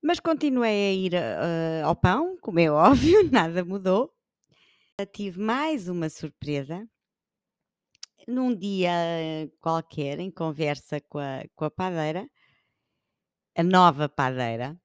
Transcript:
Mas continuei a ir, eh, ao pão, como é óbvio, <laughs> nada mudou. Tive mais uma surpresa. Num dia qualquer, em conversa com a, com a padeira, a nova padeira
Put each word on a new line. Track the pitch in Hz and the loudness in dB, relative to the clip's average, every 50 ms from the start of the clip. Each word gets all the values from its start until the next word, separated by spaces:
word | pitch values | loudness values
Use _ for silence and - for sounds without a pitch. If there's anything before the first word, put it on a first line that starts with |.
| - | 0
Mas | 302 349 339 | 0 -2 0
continuei | - 330 330 269 302 294 262 247 240 226 214 202 202 196 | 0 -2 -2 0 0 0 0 2 2 2 2 2 2 0
a | 196 | 0
ir, | 190 190 185 170 | 0 -2 0 -2
eh, | 180 160 117 95 78 117 170 170 165 165 160 160 160 151 | -2 -2 -2 -4 -2 -2 -2 -2 -2 -2 -2 -2 -2 0
ao | 143 170 | -2 0
pão, | - - 180 180 247 320 359 381 349 | 2 2 2 2 2 0 -4 -6 -8
como | - - 185 165 | -10 -2 2 4
é | 170 160 | 4 4
óbvio, | 147 151 165 - 277 254 - 302 349 427 403 | 6 6 8 8 8 8 6 6 6 6 6
<laughs> | 311 | 6
nada | 254 233 170 165 165 180 180 | 4 2 2 2 -2 -4 -4
mudou. | 175 190 202 190 185 185 202 262 330 _ _ _ _ _ _ _ _ _ _ _ _ _ _ _ _ _ - 196 196 _ | -4 -6 -4 0 2 2 2 0 -2 _ _ _ _ _ _ _ _ _ _ _ _ _ _ _ _ _ -8 -8 -8 _
Tive | - 208 196 175 180 | -8 -8 -8 -6 -6
mais | 208 220 233 262 294 320 311 269 180 175 | -4 -2 -2 -2 -2 -2 -2 -4 -4 -6
uma | 180 175 165 156 | -4 -4 -4 -4
surpresa. | - - - 151 - _ - 143 147 143 135 135 160 180 214 226 _ _ _ _ _ _ _ _ _ _ _ _ _ _ _ _ _ _ _ _ _ _ - _ _ _ _ - | -6 -8 -12 -12 -12 _ -8 -4 -4 -4 -4 -6 -10 -12 -12 -16 _ _ _ _ _ _ _ _ _ _ _ _ _ _ _ _ _ _ _ _ _ _ -20 _ _ _ _ -6
Num | 240 254 262 254 247 | -4 -2 0 0 -2
dia | 190 170 202 196 185 185 175 175 170 170 165 170 165 160 160 160 156 156 143 _ _ | -2 -4 -4 -2 0 0 0 0 0 0 -2 -2 -4 -4 -4 -6 -6 -8 -10 _ _
qualquer, | - 165 160 165 165 _ - 156 147 139 143 147 | -4 -2 -2 -2 -4 _ -8 -6 -6 -6 -6 -6
em | 175 190 | -8 -10
conversa | 170 - 165 160 151 147 160 147 147 139 - - - 147 | -8 -6 -6 -6 -4 -2 -2 -2 -2 -4 -6 -8 -8 -8
com | - _ - 147 | -10 _ -10 -8
a, | 143 139 135 131 - - _ | -8 -6 -8 -10 -12 -14 _
com | - 156 | -6 -6
a | 151 | -6
padeira, | - - 185 185 180 165 156 151 156 175 214 294 _ _ _ _ _ _ _ _ _ _ _ _ _ _ _ _ _ _ _ _ _ _ _ _ _ | -4 -4 -4 -4 -2 -2 -2 -2 -4 -6 -8 -10 _ _ _ _ _ _ _ _ _ _ _ _ _ _ _ _ _ _ _ _ _ _ _ _ _
a | - 170 | 0 0
nova | 175 185 185 180 175 143 135 151 143 | 4 6 8 8 6 6 4 -2 -4
padeira | _ - 139 127 131 127 127 117 113 117 120 135 156 175 _ | _ -2 -2 -2 0 -2 -2 -4 -2 -4 -6 -8 -10 -14 _